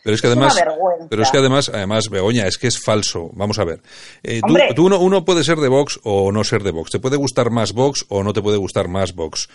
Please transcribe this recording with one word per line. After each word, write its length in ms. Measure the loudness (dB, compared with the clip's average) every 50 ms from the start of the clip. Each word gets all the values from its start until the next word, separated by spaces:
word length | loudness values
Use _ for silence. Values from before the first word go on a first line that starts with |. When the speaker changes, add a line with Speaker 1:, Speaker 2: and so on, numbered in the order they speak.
| _
Speaker 1:
Pero 120 | -2 0
es 40 | 2
que 60 | 2
Speaker 2:
Es 60 | 2 4
Speaker 1:
además, 220 | 4 4 4 4
Speaker 2:
una 80 | 4 2
vergüenza. 420 | 0 0 0 0 0 0 -2 -4 -4
Speaker 1:
pero 140 | -2 0 0
es 80 | 2
que 80 | 2 4
además, 320 | 4 4 2 2 0 -2 -4
además, 360 | -4 -4 -2 0 -2 -2 -2
Begoña, 360 | -2 0 0 0 0 0 0 -2
es 100 | -2 -2
que 80 | -2
es 140 | -4 -4 -2 -2
falso. 480 | 0 0 0 0 -2 -4 -6 -8 -10 -8
Vamos 260 | -6 -4 -4 -2 -2
a 40 | -2
ver. 160 | -4 -4 -8 _ -20 -20 -20 -20 -20 -20 -14 -10
Eh, 160 | -8 -6 -2
tú, 80 | 0 2
Speaker 2:
Hombre. 260 | 4 4 4 2 2
Speaker 1:
tú 120 | 2 4
uno, 120 | 4 4 4
uno 260 | 4 2 2 2 2
puede 200 | 0 0 0 0
ser 140 | 0 0 0
de 100 | 2 2
Vox 320 | 2 2 2 0 -4 -8 -4
o 300 | -2 0 2 2 2 0
no 100 | 0 0
ser 220 | 0 -2 -2 -2
de 80 | -2 -4
Vox. 180 | -4 -6 -6
Te 80 | -6 -6
puede 180 | -2 -2 -2
gustar 340 | -2 -2 -2 0 0 0 0
más 220 | 0 -2 -2 -2 0
Vox 320 | 0 0 0 0 -4 -6 -4
o 160 | -4 -2 -2
no 80 | -2 -2
te 100 | -2 -2
puede 160 | 0 0 0
gustar 300 | -2 -2 -4 -4 -4 -2
más 260 | -2 -2 -4 -4 -4
Vox. 340 | -6 -8 -8 -8 -10 -10 -12